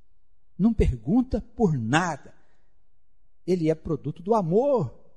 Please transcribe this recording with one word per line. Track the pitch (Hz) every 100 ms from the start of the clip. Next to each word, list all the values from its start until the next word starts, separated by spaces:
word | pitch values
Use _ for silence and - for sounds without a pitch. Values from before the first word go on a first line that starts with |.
| - - - - - -
não | 202
pergunta | 226 180 123 135 226 247 226 - -
por | 214 147
nada. | 110 147 175 147 - - - - - - - - - - - - -
Ele | 185 156
é | 160
produto | - 151 139 -
do | 175 226
amor, | 170 190 277 254 131 - -